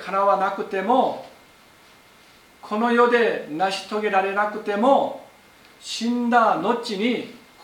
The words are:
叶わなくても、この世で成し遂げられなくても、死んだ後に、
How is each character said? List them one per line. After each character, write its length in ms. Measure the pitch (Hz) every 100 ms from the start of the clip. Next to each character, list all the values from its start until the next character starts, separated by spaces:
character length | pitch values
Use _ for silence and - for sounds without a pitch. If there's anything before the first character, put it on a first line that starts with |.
叶 160 | - 196
わ 160 | 196 190
な 160 | 190
く 120 | -
て 180 | - 196
も、 440 | 190 254 214 - - - - _ _ _ - - _ _ - _ _ _
こ 180 | - 214
の 140 | 240
世 180 | 233 240
で 380 | 240 214 - -
成 220 | 151 190
し 160 | 185 -
遂 140 | 208
げ 80 | 208
ら 100 | 196
れ 140 | 190
な 140 | 202 208
く 100 | 214
て 180 | - 202
も、 500 | 254 262 - - - - _ - - -
死 300 | - - 233
ん 180 | 240 240
だ 320 | 240 220 175
後 380 | 190 233 - 196
に、 440 | 240 202 - - - -